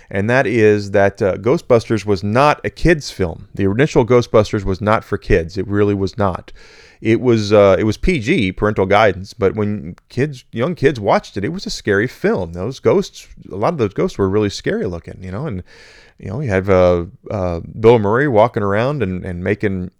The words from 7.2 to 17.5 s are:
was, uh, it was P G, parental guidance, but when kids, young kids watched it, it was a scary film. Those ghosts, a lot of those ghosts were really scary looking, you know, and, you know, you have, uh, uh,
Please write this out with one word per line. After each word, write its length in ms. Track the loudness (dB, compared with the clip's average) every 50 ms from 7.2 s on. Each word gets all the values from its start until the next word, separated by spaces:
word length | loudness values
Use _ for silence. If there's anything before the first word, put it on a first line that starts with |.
| 2
was, 280 | 2 2 2 2 4
uh, 260 | 6 6 6 6 6 4
it 60 | 2
was 120 | 0 -2
P 240 | -2 -2 -2 0 0
G, 320 | 0 -2 0 0 0 -2 -2
parental 320 | -2 -2 -2 0 0 0
guidance, 480 | 2 4 4 4 4 2 0 -6 -14 -6
but 220 | -2 -2 0 0
when 420 | -2 -4 -4 -6 -8 -10 -12 -16 -18 _ _
kids, 340 | -6 -6 -4 -4 -6 -10 -18 _ -8
young 220 | -6 -4 -4 -2
kids 260 | 0 0 0 0 0
watched 380 | 0 0 0 0 -2 -4 -8 -6
it, 60 | -6
it 40 | -6
was 160 | -6 -8 -10
a 60 | -10
scary 360 | -12 -6 -2 0 0 0 0
film. 460 | -2 -4 -4 -2 -2 -2 -2 -4 -6 -8
Those 280 | -8 -8 -8 -8 -2
ghosts, 460 | 0 2 2 2 0 -4 -8 -20 -20 -20 -20 -20 -18 -14
a 60 | -8
lot 160 | -4 -4 -4 -2
of 60 | -2
those 160 | -2 -4 -2
ghosts 240 | -4 -4 -4 -2 -2
were 100 | -2 0
really 220 | 0 0 0 -2
scary 340 | -4 -6 -6 -6 -6 -4 -4
looking, 320 | -6 -8 -10 -12 -14 -16 -16 -14
you 80 | -12
know, 160 | -10 -10 -8
and, 160 | -8 -8 -10 -12 -14 -20 -20 -20 -20 -20 -20 -20 _ _ -16
you 100 | -12 -10
know, 120 | -8 -6
you 100 | -4 -2
have, 180 | 0 0 2 4
uh, 380 | 4 4 6 4 4 2 -2 -6 -10 -16 _ -8
uh, 300 | -6 -4 -4 -4